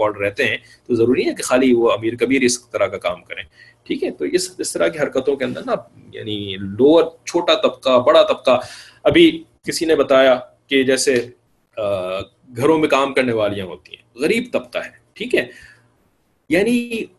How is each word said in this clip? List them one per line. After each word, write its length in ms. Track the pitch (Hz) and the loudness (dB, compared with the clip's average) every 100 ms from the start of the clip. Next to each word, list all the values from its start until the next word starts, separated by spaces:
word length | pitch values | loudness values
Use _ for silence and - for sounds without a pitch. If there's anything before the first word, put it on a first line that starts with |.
called 200 | 107 104 | -2 -2
رہتے 240 | 101 107 | -4 -2
ہیں، 120 | 123 113 - - - | -2 -2 -8 -18 -4
تو 80 | |
ضروری 320 | 120 120 139 285 | 0 2 2 0
ہے 80 | |
کہ 80 | 294 | -4
خالی 300 | - 127 131 | -2 2 4
وہ 200 | 117 113 | 4 2
امیر 240 | 104 113 120 | 0 -2 -4
کبیر 260 | 117 135 | -2 2
اس 280 | 123 - - | 0 -2 -6
طرح 160 | 107 98 | -4 -4
کا 120 | 98 | -4
کام 240 | 87 87 | -6 -8
کریں، 200 | - - 92 _ - _ | -12 -18 -18 _ -20 _
ٹھیک 220 | - - | -10 -6
ہے۔ 60 | 359 | -6
تو 140 | - | -6
اس، 300 | 147 175 180 - | -4 -4 -4 -8
اس 140 | - | -8
طرح 160 | 170 170 | -2 -2
کی 100 | 160 | -2
حرکتوں 380 | 139 135 131 139 | -4 -2 -2 -2
کے 80 | |
اندر 160 | 127 127 254 | -4 -8 -6
نا، 80 | 220 - _ - | -8 -8 _ -20
یعنی 440 | 104 110 104 101 95 | -14 -8 -8 -8 -10
لوور، 480 | 101 104 139 165 160 - - | -8 2 4 4 2 -4 -6
چھوٹا 280 | 170 170 | -2 0
طبقہ، 440 | 156 127 - 135 127 123 | 2 0 -2 0 2 4
بڑا 160 | 165 | 4
طبقہ، 380 | 151 127 - 123 - - - _ | 4 0 0 0 -2 -16 -20 _
ابھی 400 | 151 147 170 165 - _ - | 2 6 6 4 -8 _ -10
کسی 200 | 143 160 | -6 0
نے 100 | 151 | 2
بتایا 420 | 135 135 135 127 - _ - | 4 4 4 2 -2 _ -2
کہ 160 | 139 | 0
جیسے، 440 | 131 131 - 123 113 - _ _ _ - | 2 2 2 0 -2 -10 _ _ _ -8
آ، 440 | 104 98 92 95 98 _ _ 120 | -4 -4 -4 -8 -10 _ _ -2
گھروں 220 | 143 160 | 2 2
میں 100 | 156 | 2
کام 260 | 135 139 | 2 0
کرنے 180 | 131 131 | 0 0
والیاں 340 | 113 104 101 95 | 0 0 -2 -8
ہوتی 300 | 78 _ - | -14 _ -20
ہیں، 220 | _ 113 | _ -6
غریب 260 | 151 226 - | -2 -2 -2
طبقہ 260 | 120 - - | -6 -6 -8
ہے، 120 | - - _ | -10 -14 _
ٹھیک 220 | - 240 | -14 -4
ہے۔ 120 | 339 - - - _ _ _ _ _ _ _ - | -2 -2 -8 -20 _ _ _ _ _ _ _ -4
یعنی 560 | 165 214 240 240 226 - | 0 2 0 -2 -8 -10